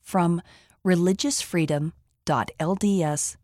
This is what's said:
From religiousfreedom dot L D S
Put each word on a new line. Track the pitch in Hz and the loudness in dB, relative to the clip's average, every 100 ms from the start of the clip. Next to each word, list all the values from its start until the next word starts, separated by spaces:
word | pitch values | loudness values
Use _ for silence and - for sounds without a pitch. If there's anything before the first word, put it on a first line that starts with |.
From | - 190 170 170 - - _ _ 190 | -2 0 2 0 -6 -20 _ _ 0
religiousfreedom | 180 180 190 285 - - 175 156 147 156 - _ _ | 2 2 2 -2 -4 -2 -2 0 -2 -2 -8 _ _
dot | - 135 - - | -2 0 -2 -4
L | 165 190 | -4 0
D | 202 196 | 2 2
S | 156 147 - - | 0 -2 -6 -10